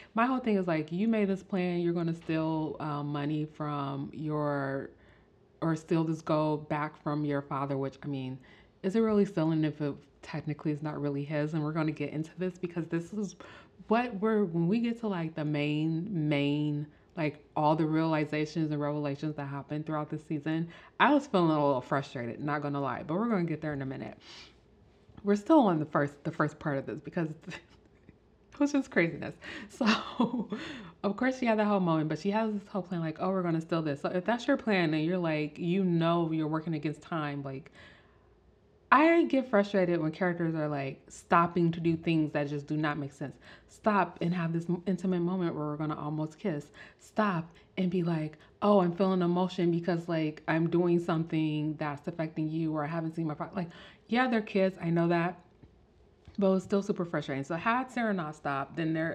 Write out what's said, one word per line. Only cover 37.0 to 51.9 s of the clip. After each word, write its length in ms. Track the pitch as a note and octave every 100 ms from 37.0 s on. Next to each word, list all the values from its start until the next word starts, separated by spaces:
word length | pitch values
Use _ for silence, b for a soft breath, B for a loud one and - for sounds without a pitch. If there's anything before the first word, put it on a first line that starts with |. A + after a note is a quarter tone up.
time, 400 | - E3+ D3 C#3+
like, 280 | C#3 C3+ - B B B B B B _ _ _ _ _ _
I 340 | B3+ D#4 E4+
get 240 | D4 C4+ C4
frustrated 520 | G3+ G3+ G3+ F3+ E3+
when 120 | D#3
characters 420 | D#3 F3+ E3+ E3
are, 140 | D#3+ D3+
like, 320 | D3 C3+ C#3 -
stopping 640 | - - F3 E3+ F3 E3+
to 80 | E3+
do 160 | E3 E3
things 360 | E3+ E3 D3+
that 160 | D3+ C#3+
just 180 | D3 C#3
do 100 | D3+
not 220 | D#3 D3
make 140 | C#3
sense. 260 | - C#3 - B B B
Stop 500 | - A3 G3+ F3 -
and 140 | E3+
have 180 | F3 E3
this 140 | E3 E3
m-, 140 | F3+ F#3
intimate 340 | F3+ F#3+ F3+
moment 340 | E3+ F#3+ E3+
where 120 | - D3+
we're 100 | D3
gonna 220 | D#3 D3+
almost 400 | D3 D#3 D#3 -
kiss. 320 | G#3 D3 - B B B
Stop 520 | - - G#3+ E3+ E3 b b -
and 120 | F#3
be 120 | F#3
like, 360 | E3+ D#3+ D#3 - B _
"Oh, 200 | G#3 G#3
I'm 120 | F3
feeling 300 | E3+ F#3+ F#3
emotion 480 | F3 F3 F#3 - F3
because, 380 | E3+ E3+ E3+ E3+
like, 340 | D#3+ D#3 D3+ -
I'm 220 | D#3+ E3+
doing 300 | F3 F3 E3+
something 760 | E3+ D#3+ D#3+ D#3+ D#3 D3+ D3+ D3
that's 300 | D3+